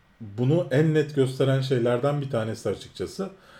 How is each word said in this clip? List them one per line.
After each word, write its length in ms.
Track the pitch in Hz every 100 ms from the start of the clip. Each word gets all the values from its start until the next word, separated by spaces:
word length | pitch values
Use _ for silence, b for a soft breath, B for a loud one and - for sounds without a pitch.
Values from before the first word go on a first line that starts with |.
| _ _
bunu 460 | 107 101 127 165 175
en 240 | 131 160
net 200 | 156 151
gösteren 460 | - 131 - 135 135
şeylerden 600 | 131 127 120 120 143 147
bir 100 | 135
tanesi 380 | 120 110 107 107
açıkçası. 640 | 95 - - 90 - 190 B B